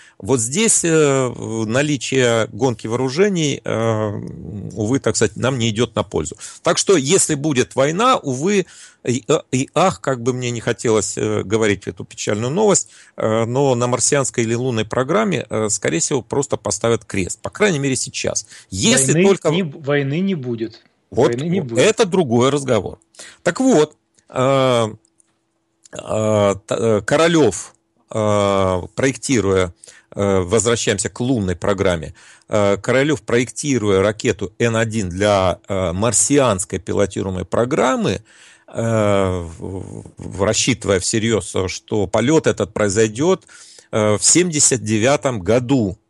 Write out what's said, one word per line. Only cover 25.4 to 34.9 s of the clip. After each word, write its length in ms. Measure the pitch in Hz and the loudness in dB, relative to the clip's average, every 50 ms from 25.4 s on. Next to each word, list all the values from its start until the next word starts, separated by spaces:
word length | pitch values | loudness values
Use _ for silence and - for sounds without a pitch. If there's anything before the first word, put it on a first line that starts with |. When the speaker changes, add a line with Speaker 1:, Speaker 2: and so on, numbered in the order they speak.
| _ _ _ _ _ _ _ _ _ _ | _ _ _ _ _ _ _ _ _ _
Speaker 1:
э, 640 | - - - - 95 110 110 107 107 107 101 101 98 98 - | -16 -12 -8 -4 -2 0 0 2 4 4 4 4 2 0 -2
т-, 100 | - - | -6 -4
э, 260 | - 113 113 110 101 | 0 2 2 2 2
Королёв, 720 | 101 - 147 147 160 175 170 160 143 107 95 - - - - _ _ _ _ _ _ - | 0 2 2 4 4 4 4 4 4 4 2 -2 -8 -14 -20 _ _ _ _ _ _ -8
э, 720 | - 110 107 107 104 104 101 101 98 98 95 92 92 90 87 - - | -4 -2 0 2 2 2 2 2 2 2 2 0 0 -2 -4 -6 -6
проектируя, 800 | - 123 139 127 - - - 135 110 95 98 95 92 92 85 - _ _ - - - _ - - | -2 -2 -2 -2 -2 -2 0 0 2 2 2 2 2 2 0 -4 _ _ -20 -20 -20 _ -12 -6
э, 240 | - 101 101 98 95 | -2 0 2 2 2
возвращаемся 720 | 90 87 107 113 104 117 117 113 - 120 104 98 - 107 | 2 2 0 2 2 2 0 0 0 -2 -2 -2 -2 -6
к 100 | - - | -6 -4
лунной 340 | 123 123 139 113 98 92 90 | -2 -2 0 0 0 -2 -4
программе, 580 | - - 98 101 92 98 92 87 82 73 76 85 - - - - _ _ - | -2 -2 -2 0 0 2 0 0 -2 -4 -10 -14 -18 -20 -20 -20 _ _ -4
э, 280 | 110 107 101 101 101 98 | -2 0 2 2 0 0
Королёв, 440 | - - 120 131 139 156 147 - | 0 0 2 2 2 0 -2 -4
проектируя 800 | - - 113 120 127 120 - - - 147 135 117 104 104 95 95 | -2 0 0 0 0 -2 -6 -8 -4 -2 -2 0 2 2 4 4
ракету 520 | 95 107 110 - - 120 98 - 98 - _ - | 4 2 0 0 -2 -2 -2 -2 -4 -8 _ -2
Н 160 | 120 117 113 | 0 0 2
один 340 | 113 113 113 | 0 0 -2